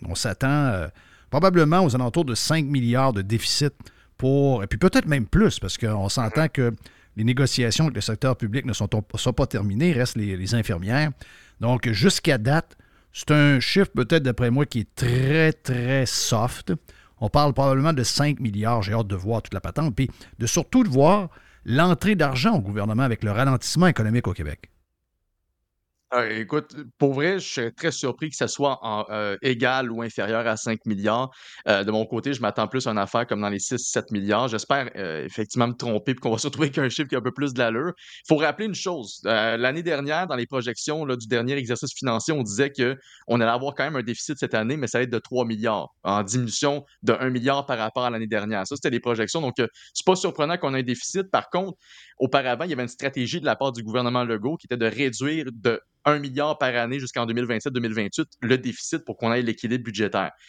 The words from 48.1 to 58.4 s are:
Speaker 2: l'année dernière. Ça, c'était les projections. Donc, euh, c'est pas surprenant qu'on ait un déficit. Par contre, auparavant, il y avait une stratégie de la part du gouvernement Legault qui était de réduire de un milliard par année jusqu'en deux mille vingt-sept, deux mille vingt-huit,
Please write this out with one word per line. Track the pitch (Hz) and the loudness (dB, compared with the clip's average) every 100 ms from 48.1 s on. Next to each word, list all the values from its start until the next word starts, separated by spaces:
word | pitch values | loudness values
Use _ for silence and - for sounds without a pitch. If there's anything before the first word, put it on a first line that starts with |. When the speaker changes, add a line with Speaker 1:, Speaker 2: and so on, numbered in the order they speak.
Speaker 2:
l'année | 117 113 | -2 -2
dernière. | 107 104 107 95 | -2 -2 -4 -4
Ça, | |
c'était | 143 156 | -4 -2
les | 120 | -2
projections. | 120 113 107 165 | -2 -2 -2 -2
Donc, | 143 120 | -4 -2
euh, | 117 - - | -4 -4 -12
c'est | - | -2
pas | - 185 | 2 2
surprenant | 185 - 151 175 | 2 -2 -2 -2
qu'on | 147 | -2
ait | 135 | -2
un | |
déficit. | 123 120 - 185 190 | -2 -4 -4 -6 0
Par | - - | -2 0
contre, | 180 190 - _ - - _ | -4 -4 -10 _ -20 -20 _
auparavant, | 131 143 127 120 | 0 0 0 -2
il | 170 | -2
y | |
avait | 139 | -4
une | 120 | -6
stratégie | - 139 135 120 170 | -6 -6 -4 -4 -2
de | 135 | -2
la | |
part | 110 135 | 0 -2
du | 120 | -4
gouvernement | 107 117 123 123 | -4 -2 0 -2
Legault | 120 110 120 165 | -2 -2 -4 -6
qui | - | -6
était | 123 | -2
de | 113 | -2
réduire | 107 139 110 135 160 131 | 0 -4 -2 -4 -4 -6
de | 117 104 113 - _ - | -2 -2 -2 -6 _ 0
un | 147 | 0
milliard | 143 131 147 147 | -2 -4 -2 0
par | 131 120 | 0 0
année | 117 139 | -2 -4
jusqu'en | 127 - 117 | -6 -4 -2
deux | |
mille | 117 | -2
vingt-sept, | 123 113 147 | -2 -2 -2
deux | 127 | -4
mille | 117 | -2
vingt-huit, | 110 101 - 156 _ | -2 -4 -4 -6 _